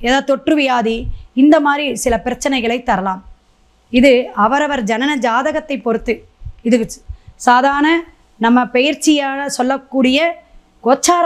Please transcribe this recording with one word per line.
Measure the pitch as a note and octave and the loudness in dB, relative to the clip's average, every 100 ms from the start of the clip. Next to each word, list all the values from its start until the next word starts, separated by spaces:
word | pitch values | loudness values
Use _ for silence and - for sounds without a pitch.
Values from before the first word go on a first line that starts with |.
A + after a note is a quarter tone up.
ஏதாவது | A#3 C4+ C4 | -2 0 0
தொற்று | C4+ C4+ | -2 0
வியாதி, | D#4 C4+ B3 A3+ A3+ B3 - - | 0 2 0 -2 -4 -6 -10 -8
இந்த | - C#4+ D#4+ | 2 4 6
மாதிரி | C#4+ C#4+ D4 A#3 | 4 0 -4 -4
சில | B3+ A#3 | -2 -2
பிரச்சனைகளை | - A#3+ C#4+ C4+ A3+ A#3+ | -4 -6 -4 -2 -2 -4
தரலாம். | B3 G3+ F#3+ F#3 - - _ _ _ _ _ | -2 -2 -2 -8 -12 -20 _ _ _ _ _
இது | B3 C4+ B3 B3 - | 2 4 4 0 -2
அவரவர் | G#3+ C4+ D4 C#4 | 0 0 -2 -4
ஜனன | G#3 A3 C4+ D4 | -4 -2 -2 -2
ஜாதகத்தை | A#3 A3+ D4 D4+ D4+ C#4 | -2 -2 -2 -4 -6 -6
பொறுத்து. | A#3 A3+ A#3 A3 - _ - - | -4 -4 -4 -8 -10 _ -18 -8
இது | A#3+ A#3+ G#3+ - - - - - | 0 0 -2 -10 -18 -18 -20 -4
சாதாரண | - B3 C4+ C#4+ D4+ E4+ E4 - _ _ | 2 2 2 2 0 0 -2 -14 _ _
நம்ம | A3+ B3 B3 | 2 2 2
பெயர்ச்சியாக | B3 C4+ D4 - D4 C#4 C4+ C#4+ | 0 0 0 0 0 0 -4 -6
சொல்லக்கூடிய | C#4 B3 C4+ - C4 B3+ C4 E4+ E4+ - - _ _ | -4 -2 -4 -4 0 2 2 0 -4 -14 -20 _ _
கோச்சார | A3+ C4+ - F4 | 0 0 2 2